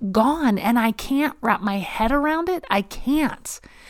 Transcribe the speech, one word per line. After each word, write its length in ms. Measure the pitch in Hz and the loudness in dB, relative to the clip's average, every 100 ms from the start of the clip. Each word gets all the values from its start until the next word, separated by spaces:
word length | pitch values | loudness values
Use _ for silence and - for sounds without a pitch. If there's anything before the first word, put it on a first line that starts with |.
| 196 | -2
gone. 460 | 214 240 311 262 202 | 2 2 2 2 2
And 220 | 214 240 | 2 2
I 120 | 226 | 2
can't 460 | 214 - 277 202 - | -2 -2 0 0 -2
wrap 220 | 226 202 | -2 -2
my 160 | 202 196 | -2 -4
head 340 | 170 - 226 | -6 -2 0
around 380 | 285 294 320 339 | 2 2 0 -2
it. 160 | 359 - | -4 0
I 140 | 202 | -2
can't. 800 | 196 - 247 302 277 - - - - - - | -2 -6 -2 0 0 -4 -12 -16 -18 -20 -20